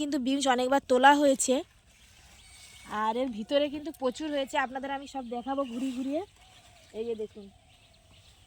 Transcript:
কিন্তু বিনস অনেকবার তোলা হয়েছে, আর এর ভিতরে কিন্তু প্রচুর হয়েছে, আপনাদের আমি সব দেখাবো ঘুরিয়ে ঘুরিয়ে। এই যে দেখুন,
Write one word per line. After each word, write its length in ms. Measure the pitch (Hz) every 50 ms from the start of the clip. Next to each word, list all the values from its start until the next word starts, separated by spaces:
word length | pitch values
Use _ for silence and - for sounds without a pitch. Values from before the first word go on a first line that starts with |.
কিন্তু 160 | 302 294 277 294 247 254
বিনস 180 | 269 277 262 269
অনেকবার 340 | 247 247 254 254 277 277 - -
তোলা 200 | 254 254 262 277 285 285
হয়েছে, 340 | 294 285 269 - - - 247 277 359 - _ _ _ _ _ - - - - - - - - - - - - - - - - - - - 208 208 220
আর 100 | 220 226 240
এর 80 | 262 269 226 208
ভিতরে 280 | 226 - 294 285 294 294
কিন্তু 200 | 262 302 302 320 302 -
প্রচুর 260 | 262 254 - - 311 311 294
হয়েছে, 200 | 285 269 233 - 294
আপনাদের 340 | 269 233 254 269 254 269 277 277
আমি 100 | 285 269
সব 160 | - 269 254 233 240
দেখাবো 260 | 240 233 262 277 269 277 247
ঘুরিয়ে 220 | 226 254 269 269 247 247
ঘুরিয়ে। 240 | 269 269 277 320 403 403 - - - - - - - - - - - - -
এই 120 | 208 226
যে 100 | 233 226 214
দেখুন, 240 | 220 208 - 220 202 196 190 _ _ _ - _ _ _ _ _ _ _ - - - - - _ -